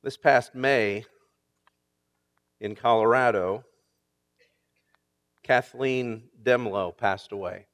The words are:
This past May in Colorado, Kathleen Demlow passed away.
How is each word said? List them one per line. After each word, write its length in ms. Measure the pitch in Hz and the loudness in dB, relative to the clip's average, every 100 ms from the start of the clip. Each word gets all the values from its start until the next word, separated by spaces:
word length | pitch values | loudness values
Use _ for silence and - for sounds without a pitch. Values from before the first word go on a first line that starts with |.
This 160 | 135 - | -12 0
past 380 | 156 135 - 131 | 4 4 0 -4
May 500 | 135 135 107 101 110 _ _ _ _ _ _ _ _ _ _ _ _ _ _ _ | 0 2 0 -4 -10 _ _ _ _ _ _ _ _ _ _ _ _ _ _ _
in 140 | 104 | -12
Colorado, 920 | 104 120 113 110 123 123 107 90 104 - _ _ _ _ _ _ _ _ _ _ _ _ _ _ _ _ _ | -4 0 2 4 4 2 0 -2 -6 -10 _ _ _ _ _ _ _ _ _ _ _ _ _ _ _ _ _
Kathleen 800 | - 123 127 123 135 131 123 113 117 _ | -2 -2 -2 -6 -4 -2 -4 -10 -14 _
Demlow 560 | 113 123 117 101 90 - | 0 2 0 -4 -6 -4
passed 340 | 104 92 - | -4 -4 -8
away. 360 | 101 92 - _ | -10 -10 -10 _